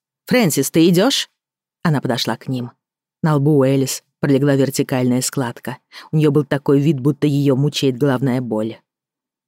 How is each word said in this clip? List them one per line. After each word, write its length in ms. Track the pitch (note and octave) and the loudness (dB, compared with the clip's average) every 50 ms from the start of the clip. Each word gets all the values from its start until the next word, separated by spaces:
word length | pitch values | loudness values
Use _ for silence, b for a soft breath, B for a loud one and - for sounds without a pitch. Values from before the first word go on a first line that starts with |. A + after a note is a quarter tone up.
| _ _ _ _ - | _ _ _ _ -6
Фрэнсис, 460 | - - B3+ A3+ D#3 - C#3+ C3+ - | -2 0 2 2 2 0 0 -2 0
ты 180 | - E3 D#3+ F#3+ | 2 4 4 4
идешь?» 400 | E3+ F3 G#3 C#4 C#4 - - _ _ _ _ _ _ _ _ _ _ _ - | 4 4 2 2 0 -2 -6 _ _ _ _ _ _ _ _ _ _ _ -2
Она 180 | F3 D3+ C3 | -2 -2 0
подошла 360 | - B2+ A#2+ A#2+ - - A2+ | -2 -2 -4 -4 -4 -6 -6
к 100 | - - | -8 -8
ним. 240 | - C3 B2 A#2+ A#2+ _ _ _ _ _ _ _ _ _ - | -8 -8 -8 -8 -10 _ _ _ _ _ _ _ _ _ -4
На 140 | - D#3+ D3+ | -2 0 0
лбу 240 | C#3+ C#3 D3+ D#3 C#3 | 2 2 2 4 4
у 40 | C3 | 4
Элис 400 | C3+ C#3 C#3 C3 B2+ - - _ _ _ - | 4 2 0 0 -2 -6 -10 _ _ _ -6
пролегла 360 | - C#3 C3+ C3 C#3+ C#3+ C#3 | -2 0 0 2 2 2 2
вертикальная 640 | C3+ C3+ C3+ - - C3 - C#3+ B2+ B2+ B2 B2 B2+ | 2 0 0 0 -4 -4 -2 -2 -2 0 0 0 -2
складка. 560 | B2 - - C#3+ B2+ A#2 - - - - B2+ - _ _ B B B B | -2 -4 -6 -6 -6 -6 -8 -12 -14 -14 -14 -16 _ _ B B B B
У 60 | - | -2
нее 140 | D#3 D3+ D3+ | 2 2 2
был 120 | C#3 D3+ C#3+ | 2 2 0
такой 360 | - D3+ C#3 - - C#3+ C#3 | 0 -4 -4 0 2 2 2
вид, 200 | C#3 C#3+ C#3 C3 | 4 2 0 0
будто 280 | B2 D3+ C#3 - - | 0 -2 -2 0 -2
ее 280 | D3 C#3 C#3+ C#3 C#3+ C3 | 0 0 0 2 2 2
мучает 420 | B2+ C#3+ D3 - - D3 C3+ B2 | 2 0 -2 -2 -2 -2 -2 0
головная 440 | A#2 D3 C#3+ B2+ B2 C3+ C3+ A#2+ C3 | 0 0 0 0 0 -2 -2 -2 -4
боль. 380 | B2+ A2+ A2 G#2+ A2+ A2+ A2 - _ _ _ _ _ _ _ _ _ _ _ _ _ | -4 -4 -4 -4 -4 -6 -8 -12 _ _ _ _ _ _ _ _ _ _ _ _ _